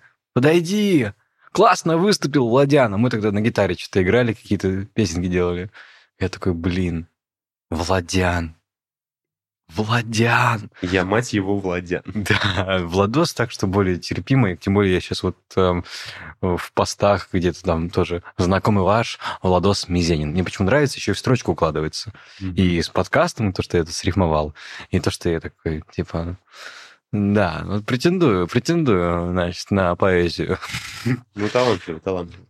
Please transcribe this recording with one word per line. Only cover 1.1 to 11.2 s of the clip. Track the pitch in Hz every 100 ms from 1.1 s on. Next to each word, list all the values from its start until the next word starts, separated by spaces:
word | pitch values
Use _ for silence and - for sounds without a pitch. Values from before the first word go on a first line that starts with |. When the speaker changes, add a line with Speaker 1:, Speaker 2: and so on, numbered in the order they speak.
| - _ _ _
Speaker 1:
Классно | - 220 185 165 165
выступил, | 208 190 156 143 117
Владян!» | 131 139 147 117
А | 98
мы | 123
тогда | 113 107
на | 101
гитаре | 110 113 95
что-то | 87 - 101
играли, | 92 117 120
какие-то | 104 - 98 95 95 101
песенки | - 98 85 90
делали. | 90 87 87 92 - - - _ -
Я | 92
такой: | - 95
«Блин, | 85 90 90 87 82 82 _ _ _ _ _ -
Владян, | 78 87 95 85 95 90 87 82 - _ _ _ _ _ _ _ _ _ _ _
Владян!» | 82 107 120 110 110 117 120 120 110 107 -
Speaker 2:
Я, | 90 95
мать | 92 107